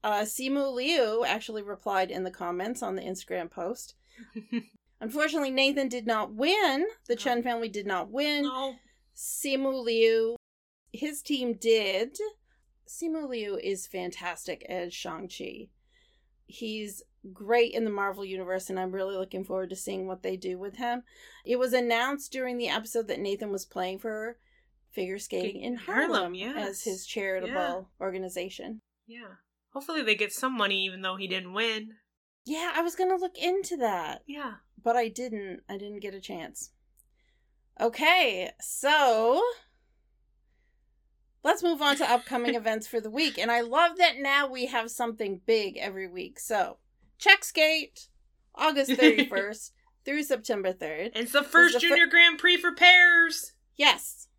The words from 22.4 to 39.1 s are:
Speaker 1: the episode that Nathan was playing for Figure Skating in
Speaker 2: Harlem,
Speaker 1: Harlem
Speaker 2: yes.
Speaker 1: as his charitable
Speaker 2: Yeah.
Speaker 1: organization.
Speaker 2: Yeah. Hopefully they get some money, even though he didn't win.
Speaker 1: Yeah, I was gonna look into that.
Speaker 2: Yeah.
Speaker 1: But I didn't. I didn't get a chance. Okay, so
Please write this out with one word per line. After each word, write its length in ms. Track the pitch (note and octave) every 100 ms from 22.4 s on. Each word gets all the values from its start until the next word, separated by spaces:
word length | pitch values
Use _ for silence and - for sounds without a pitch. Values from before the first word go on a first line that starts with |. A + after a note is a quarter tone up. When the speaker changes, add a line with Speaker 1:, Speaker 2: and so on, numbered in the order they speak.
| B3+ A#3+
Speaker 1:
the 100 | A#3+
episode 380 | G#3+ A3 A#3 G#3+
that 120 | -
Nathan 300 | G3+ G3+ G#3+
was 120 | G3
playing 360 | - - F#3 F#3+
for 380 | A3+ G#3+ A3 A#3 _ _ _ _ _
Figure 300 | - F#3 G3
Skating 420 | - F#3+ F#3+ G3+
in 140 | A3+ B3
Speaker 2:
Harlem, 340 | - C4 E4
Speaker 1:
Harlem 240 | A#3+ F3
Speaker 2:
yes. 220 | F#3 G#3 C#4
Speaker 1:
as 260 | G3+ G3
his 240 | A3 F#3+ -
charitable 460 | A3+ G3 F#3+ G#3+
Speaker 2:
Yeah. 260 | F#3+ F3 F3 F#3+ _
Speaker 1:
organization. 760 | F#3+ F#3 F#3 F3+ F#3 - F3+ A3 _ _ _
Speaker 2:
Yeah. 300 | A#3 G#3+ F#3+ _ _ _
Hopefully 300 | C4+ C#4 D#4+
they 140 | A3+ G#3
get 160 | G#3
some 240 | - C4 B3+
money, 280 | G3+ G3
even 160 | F#3+ F#3
though 160 | F#3+ F#3+
he 100 | F#3+
didn't 260 | F#3 F3+
win. 400 | F#3+ A3+ A3 A3 A3 _ _ _ _
Speaker 1:
Yeah, 280 | - D#4 F4
I 80 | D#4
was 140 | E4+ -
gonna 200 | F#4 F#4
look 220 | F4+ F#4
into 380 | F4 F#4+ F#4 D#4+
that. 440 | A#3 F#3 D#3 - -
Speaker 2:
Yeah. 280 | D4 C4+ G#3+ _ -
Speaker 1:
But 140 | A3+ A#3+
I 120 | A3+
didn't. 520 | A3+ B3 G#3+ G3 F3 -
I 100 | G3
didn't 220 | G#3 G#3
get 120 | G3+
a 80 | G3
chance. 520 | - F#3 D#3+ - - _ _ _ _ _ _ _ _ _ _ -
Okay, 680 | A#4 A#3 D#4 F#4 C#4+ F#3+ F3 -
so 840 | - - C#4 D4+ C4+